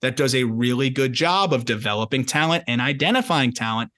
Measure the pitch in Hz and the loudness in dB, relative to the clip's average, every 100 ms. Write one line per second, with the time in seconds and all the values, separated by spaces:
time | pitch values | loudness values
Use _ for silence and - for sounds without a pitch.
0 | 127 131 139 127 123 113 123 123 135 131 | -4 0 0 2 0 0 0 0 0 0
1 | 135 120 165 185 196 135 120 110 107 104 | -2 0 0 2 2 0 0 -4 -2 -2
2 | 110 131 127 151 160 170 - 120 127 139 | -2 -2 0 2 2 2 0 -2 -2 0
3 | 151 254 240 160 127 120 113 113 113 | 0 0 0 0 0 0 -4 -4 -6